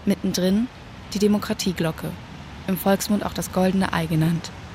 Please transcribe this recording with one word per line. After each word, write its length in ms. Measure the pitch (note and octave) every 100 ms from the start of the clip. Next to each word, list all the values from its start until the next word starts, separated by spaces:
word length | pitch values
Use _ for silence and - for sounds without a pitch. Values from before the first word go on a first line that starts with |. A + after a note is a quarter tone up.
Mittendrin 640 | G3+ G3 G3 F3 F#3 G3+ A#3+ - - - -
die 40 | F#3+
Demokratieglocke, 920 | G#3 G#3 - G#3+ F#3+ E3+ E3 - D#3+ E3 - - - - -
im 80 | F#3
Volksmund 480 | G3 G3 - G#3
auch 100 | -
das 160 | - -
Goldene 440 | F#3+ F#3 F#3+ F#3+
Ei 100 | E3+
genannt, 460 | E3 D#3+ D#3+ E3 - - -